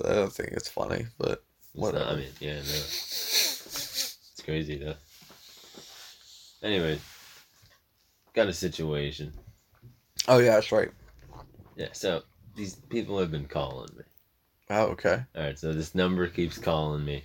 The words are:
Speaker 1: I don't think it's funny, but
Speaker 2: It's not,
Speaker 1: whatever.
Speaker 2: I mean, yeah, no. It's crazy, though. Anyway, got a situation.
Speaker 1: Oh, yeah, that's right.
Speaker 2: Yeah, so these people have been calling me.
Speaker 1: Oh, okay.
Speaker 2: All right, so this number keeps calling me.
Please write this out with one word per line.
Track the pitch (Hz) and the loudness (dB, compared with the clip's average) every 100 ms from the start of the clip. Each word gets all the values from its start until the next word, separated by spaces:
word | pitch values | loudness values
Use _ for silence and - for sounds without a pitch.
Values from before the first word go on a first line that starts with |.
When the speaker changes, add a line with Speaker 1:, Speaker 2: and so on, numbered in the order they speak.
| - | 0
Speaker 1:
I | |
don't | 104 98 | 2 0
think | - - | -2 -6
it's | - - | -6 -6
funny, | - - - 117 - | -4 -4 -4 -6 -4
but | - - - _ | -2 -2 -8 _
Speaker 2:
It's | - - | -16 -4
not, | 104 | -2
Speaker 1:
whatever. | 76 62 | 0 -2
Speaker 2:
I | 73 | -2
mean, | 67 - | -6 -8
yeah, | 73 73 | -8 -6
no. | |
It's | 69 76 73 - - - - - - - - - - - - - - - | -6 -6 -6 -8 -6 -6 -2 0 0 -2 -8 -10 -8 -6 -6 -8 -18 -12
crazy, | - 78 76 73 | -4 -4 -4 -6
though. | 76 76 - - - - - - - - - - - - - - - - | -8 -10 -14 -20 -20 -20 -20 -20 -20 -20 -20 -20 -20 -20 -20 -20 -20 -6
Anyway, | 107 98 80 76 - - - - - _ - _ _ _ _ _ _ | 0 2 2 0 -4 -18 -20 -20 -20 _ -20 _ _ _ _ _ _
got | - 104 | 2 2
a | |
situation. | 85 90 76 78 76 71 73 73 - - - _ _ - - _ - - | 2 -4 -2 -2 0 -2 -6 -10 -12 -18 -20 _ _ -20 -20 _ -2 6
Speaker 1:
Oh, | 127 | 8
yeah, | 123 107 | 10 8
that's | - | 6
right. | 110 - - - - - - - - - - | 4 4 -2 -20 -20 -20 -20 -20 -20 -16 -10
Speaker 2:
Yeah, | 78 | -10
so | - 101 82 - _ - - | -4 0 0 -4 _ -16 -10
these | 101 - | -10 -10
people | - 117 101 101 | -6 -4 0 0
have | 87 | 0
been | 78 71 | -2 -4
calling | 76 69 65 - - | -2 -4 -6 -12 -16
me. | - _ _ _ _ _ - | -20 _ _ _ _ _ -2
Speaker 1:
Oh, | 101 107 | 2 2
okay. | - 101 95 127 - | 2 2 2 0 -4
Speaker 2:
All | |
right, | 73 71 | -4 -2
so | 80 | -2
this | 80 78 92 | -2 0 2
number | 92 92 87 | 4 4 0
keeps | - 85 - | 0 -2 -2
calling | - 80 76 73 73 | 0 2 2 -2 -4
me. | 71 | -6